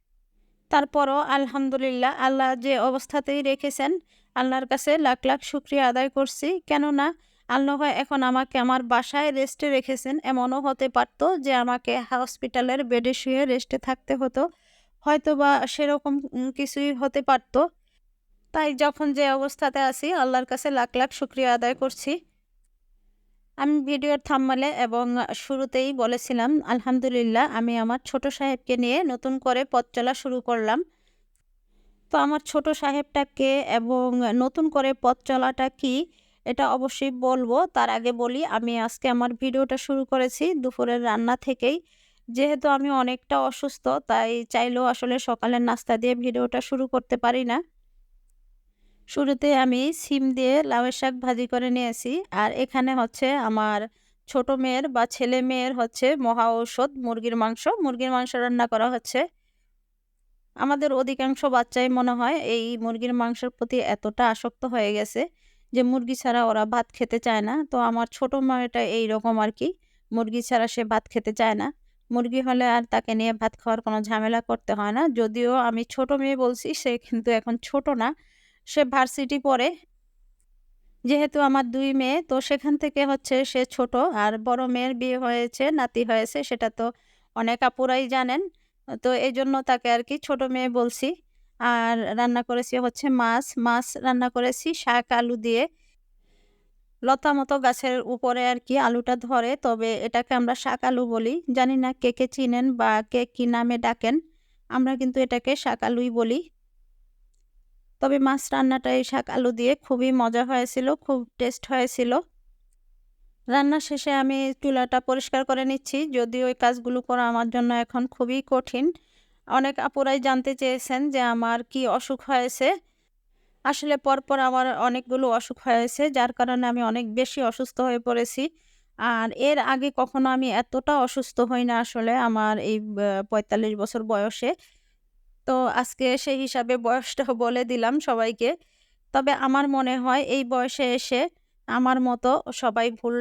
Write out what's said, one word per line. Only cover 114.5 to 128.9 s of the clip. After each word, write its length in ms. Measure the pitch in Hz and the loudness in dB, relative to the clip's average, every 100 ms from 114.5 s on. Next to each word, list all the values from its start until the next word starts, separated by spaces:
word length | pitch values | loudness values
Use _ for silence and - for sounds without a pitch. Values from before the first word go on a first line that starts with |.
| 262 | -2
চুলাটা 400 | 285 262 247 254 | 0 0 2 0
পরিষ্কার 400 | 262 262 - 262 269 | 0 -2 0 -2 0
করে 180 | 254 262 | 0 0
নিচ্ছি, 320 | 269 - 277 311 | -2 -4 -4 -2
যদিও 360 | 254 233 247 254 | -2 -2 0 -2
এই 80 | 254 | 2
কাজগুলো 440 | 240 247 240 254 | 2 2 -2 -4
করা 220 | 247 247 240 | -2 0 0
আমার 200 | 233 233 | 0 0
জন্য 220 | 247 240 240 | 0 0 0
এখন 280 | 233 247 254 | -2 -4 -4
খুবই 320 | - 240 269 - | -2 -2 -2 0
কঠিন। 380 | 254 254 254 311 339 _ _ _ _ - | -2 0 -2 -2 -2 _ _ _ _ -2
অনেক 280 | 262 269 277 | 0 0 -2
আপুরাই 400 | 262 277 269 269 | -4 -2 0 0
জানতে 320 | 269 262 262 262 | 0 0 -2 -2
চেয়েছেন 460 | 262 254 - 262 294 | -2 -2 -4 -2 0
যে 100 | 269 | 0
আমার 360 | 240 233 233 233 | 0 0 0 -2
কি 180 | 233 262 247 | -4 -2 0
অসুখ 320 | 226 - 262 - | 0 -2 -6 -2
হয়েছে। 420 | 262 247 - 269 370 - _ _ _ _ _ _ _ 277 | 0 0 0 0 0 -6 _ _ _ _ _ _ _ -4
আসলে 300 | 285 294 285 | -2 -2 0
পরপর 400 | 277 269 - 277 | 2 0 0 0
আমার 260 | 262 254 254 240 | 2 2 0 0
অনেকগুলো 480 | 240 254 247 262 262 | 0 -2 -2 0 2
অসুখ 260 | 233 - 254 | 0 -2 -6
হয়েছে, 440 | 262 233 240 - 294 | 0 2 2 0 0
যার 220 | 269 240 | 2 0
কারণে 320 | - 247 247 247 | 0 0 2 0
আমি 140 | 240 | 0
অনেক 220 | 226 233 226 | 0 -2 -2
বেশি 260 | 226 262 285 | -2 -2 -2
অসুস্থ 360 | 240 226 262 - | -2 -2 -4 -2
হয়ে 180 | 254 240 | 0 0
পড়েছি। 440 | 247 240 233 - 302 - _ _ _ | 0 0 -2 -2 -4 -6 _ _ _